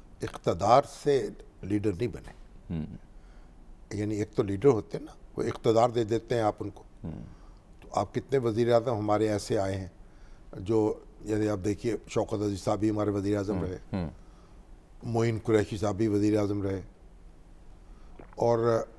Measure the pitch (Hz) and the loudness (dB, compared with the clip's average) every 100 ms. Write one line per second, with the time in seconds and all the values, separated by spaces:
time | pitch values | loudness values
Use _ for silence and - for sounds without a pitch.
0 | - - 113 - - 90 101 131 - - | -20 -12 -10 -4 -2 2 6 6 6 -2
1 | 147 139 104 - - - 92 104 107 85 | 2 2 2 -8 -18 -12 -4 0 0 -2
2 | 123 - - - - - - 85 76 - | -4 -6 -16 -18 -20 -18 -8 -6 -6 -10
3 | - - - - - - - - - 101 | -16 -20 -20 -20 -20 -20 -20 -20 -10 -6
4 | 104 107 107 - 104 98 139 113 - - | -4 -2 -4 -2 -2 4 4 4 0 -10
5 | - - - - 113 - 120 113 120 117 | -12 -18 -14 -6 -4 0 4 6 6 4
6 | 107 113 - 120 107 - 101 - - - | 0 0 0 0 0 0 -8 -12 -20 -14
7 | 82 78 - - - - - - - - | -12 -10 -14 -18 -20 -20 -20 -20 -4 -2
8 | 101 127 - 139 117 110 117 117 113 110 | 0 -2 0 0 2 2 4 4 4 -2
9 | 104 104 107 107 - 113 98 95 92 - | 2 2 2 0 -2 -2 0 -4 -8 -14
10 | - - - - - - 92 113 107 - | -20 -20 -20 -20 -16 -10 0 2 2 0
11 | - - 95 107 107 104 95 101 123 104 | -10 -14 -4 0 0 0 -2 -2 -2 -4
12 | - 117 101 107 104 98 - 107 107 107 | -4 -4 -2 -2 -2 -2 -2 0 0 0
13 | 104 101 98 104 98 95 92 90 - 98 | 0 0 0 0 0 -2 -4 -8 -6 -6
14 | 82 - - - - - - - - - | -6 -8 -20 -20 -20 -20 -20 -20 -20 -14
15 | 117 113 117 110 - 110 101 107 101 98 | -4 0 2 0 2 2 2 -2 -2 0
16 | 110 101 104 107 101 104 98 95 - - | 0 2 4 2 2 -2 -2 -4 -8 -18
17 | - - - - - - - - - - | -20 -20 -20 -20 -20 -20 -20 -20 -20 -20
18 | - - - - 117 117 117 113 - | -20 -18 -12 0 2 4 4 2 0